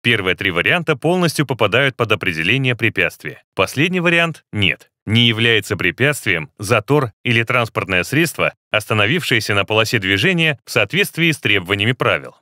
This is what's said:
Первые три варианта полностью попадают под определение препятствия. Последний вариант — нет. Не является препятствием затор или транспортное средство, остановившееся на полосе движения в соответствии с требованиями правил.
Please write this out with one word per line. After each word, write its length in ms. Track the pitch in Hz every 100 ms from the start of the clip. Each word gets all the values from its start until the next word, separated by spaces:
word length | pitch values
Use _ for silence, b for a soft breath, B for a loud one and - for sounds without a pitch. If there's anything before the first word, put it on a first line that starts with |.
Первые 340 | - 113 92 90
три 140 | 98
варианта 460 | 85 87 165 165 151
полностью 480 | 151 185 175 -
попадают 500 | 147 120 107 107 139
под 180 | - 113
определение 640 | 104 92 80 82 127 135
препятствия. 720 | 117 113 95 87 - 76 - _
Последний 460 | - 95 - 143 185
вариант — 460 | 170 170 170 151 _
нет. 380 | 107 98 65 - _
Не 220 | - 110 120
является 500 | 110 117 113 - 95
препятствием 760 | 90 82 131 143 - 85 76 _
затор 560 | 95 120 - 143 127 -
или 180 | - 117
транспортное 640 | 113 123 113 - 95 92
средство, 500 | 87 135 165 - 80 - _
остановившееся 840 | 107 - 113 104 170 - 120 -
на 120 | 101 98
полосе 320 | 107 110 120
движения 600 | 95 98 139 180 160 147
в 60 | -
соответствии 600 | - 104 165 202 - 165
с 80 | 151
требованиями 540 | - 101 87 101 104
правил. 420 | 127 120 87 65 -